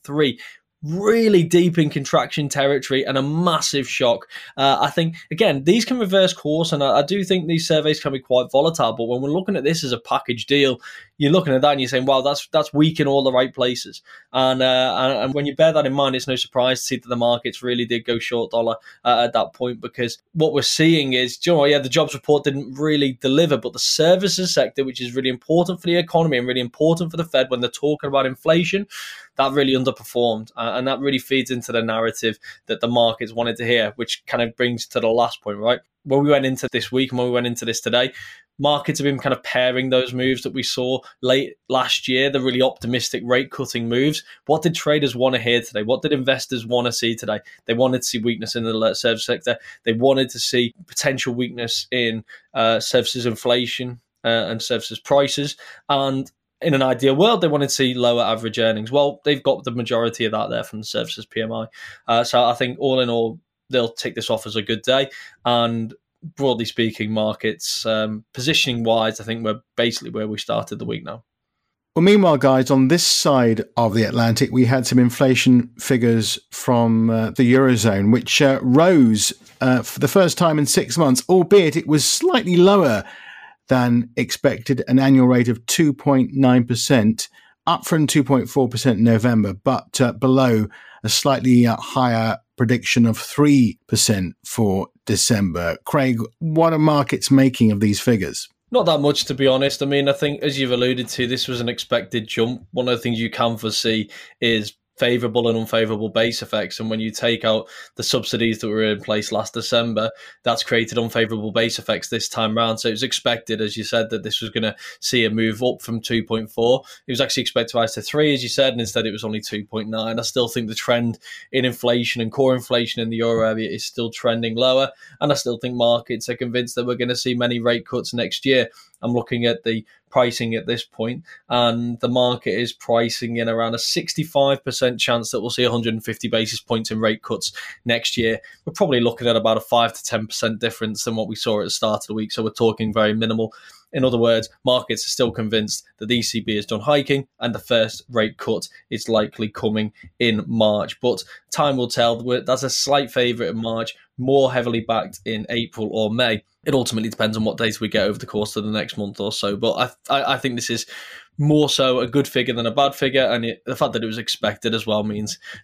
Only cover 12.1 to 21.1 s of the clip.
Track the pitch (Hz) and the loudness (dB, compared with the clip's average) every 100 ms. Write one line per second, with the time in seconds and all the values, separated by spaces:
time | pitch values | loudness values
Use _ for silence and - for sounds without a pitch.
12.1 | 131 135 143 - 156 151 143 156 160 139 | 2 2 -2 -2 -2 0 2 2 2 2
13.1 | 139 131 127 131 131 123 123 - - - | 2 2 2 0 -2 -2 -2 -10 -16 -20
14.1 | - _ 127 131 131 127 127 127 101 131 | -20 _ 0 0 2 2 2 2 0 0
15.1 | 123 127 143 143 135 160 156 135 139 139 | 0 -2 -2 -2 2 4 4 0 0 0
16.1 | 131 135 127 - 131 127 127 - 123 120 | -2 -4 -4 -2 0 0 0 -4 -6 -4
17.1 | 120 120 120 123 - 123 123 117 120 120 | -2 0 0 -4 -8 -4 -4 -2 -4 -2
18.1 | 117 - 120 113 117 113 113 - - 120 | -4 -4 -4 -2 -2 -2 -4 -10 -4 0
19.1 | 117 120 113 101 - 123 117 120 - 120 | 2 2 0 -2 -4 -8 -6 -10 -6 -6
20.1 | - _ 165 156 139 - - 160 160 135 | -6 _ 0 0 2 0 2 4 4 2